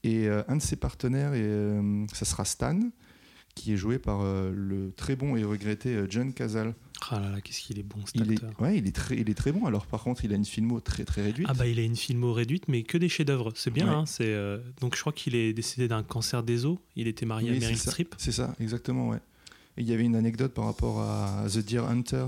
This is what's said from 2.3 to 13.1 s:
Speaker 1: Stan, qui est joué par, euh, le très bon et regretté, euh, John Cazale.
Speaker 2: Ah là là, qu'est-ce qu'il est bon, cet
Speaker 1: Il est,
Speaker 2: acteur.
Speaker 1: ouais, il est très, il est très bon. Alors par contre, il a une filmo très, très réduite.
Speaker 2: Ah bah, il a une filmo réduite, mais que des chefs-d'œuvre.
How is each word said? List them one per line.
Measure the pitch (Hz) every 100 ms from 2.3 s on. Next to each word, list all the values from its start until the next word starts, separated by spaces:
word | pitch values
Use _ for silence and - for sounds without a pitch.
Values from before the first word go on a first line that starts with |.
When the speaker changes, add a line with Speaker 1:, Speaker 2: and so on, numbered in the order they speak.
| - 101
Speaker 1:
Stan, | - 123 175 240 - - - - - - -
qui | 110
est | 101
joué | 104 127
par, | - 101
euh, | 98 95 95
le | 95 98 98 95
très | - - 131
bon | 139 120
et |
regretté, | 104 104 104 104 127 110
euh, | 95
John | 110 135
Cazale. | 135 117 110 110 113 - - -
Speaker 2:
Ah | 107
là | 101
là, | 101
qu'est-ce | - -
qu'il | - 104
est |
bon, | 101 104 98
cet | 113
Speaker 1:
Il | 107
est, | 110
Speaker 2:
acteur. | 113 107
Speaker 1:
ouais, | 131 202
il | 113
est | -
très, | - 123
il | 110
est |
très | 104 139
bon. | 175 202
Alors | 101 -
par | 113
contre, | 120 123 110
il |
a | 101
une | 104
filmo | - 113 117
très, | - - -
très | -
réduite. | 101 113 180
Speaker 2:
Ah |
bah, | 127 123
il | 117
a |
une | 113 117
filmo | - 120 120
réduite, | 117 117 180 -
mais | 123
que | 113 170
des |
chefs-d'œuvre. | 175